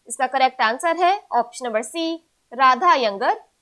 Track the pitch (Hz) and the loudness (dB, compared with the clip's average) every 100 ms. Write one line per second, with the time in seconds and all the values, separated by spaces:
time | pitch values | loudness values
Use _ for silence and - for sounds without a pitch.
0 | - - 262 269 262 262 226 247 349 330 | -14 -6 -2 0 0 2 -2 0 -2 0
1 | 359 403 - 240 240 - 254 220 - 339 | 2 0 -2 -4 -4 -6 -4 -4 -4 -6
2 | 330 330 _ _ _ 247 262 247 349 311 | -6 -6 _ _ _ 2 2 4 4 2
3 | 226 196 262 440 - _ | 0 -2 -2 -4 -6 _